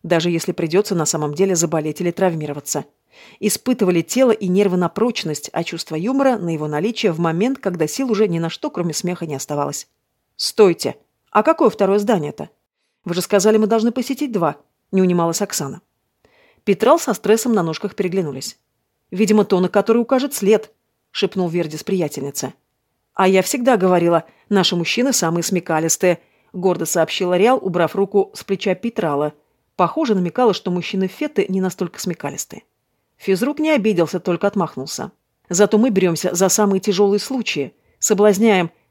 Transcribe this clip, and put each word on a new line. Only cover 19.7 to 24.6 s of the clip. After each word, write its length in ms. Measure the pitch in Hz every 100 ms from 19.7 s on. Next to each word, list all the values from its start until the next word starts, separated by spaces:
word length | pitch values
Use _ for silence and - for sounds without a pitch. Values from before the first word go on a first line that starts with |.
| 214 226 233
укажет 340 | 233 262 285
след", 380 | - 196 214 - _ _ _ _
шепнул 360 | - 190 190 175
Вердис 360 | 175 156 151
приятельнице. 720 | - 190 156 - 139 - 135 - _ _ _ _ _
"А 140 | - 190
я 140 | 190
всегда 360 | 185 262 247 226
говорила, 480 | 185 180 170 165 - _ -
наши 260 | 202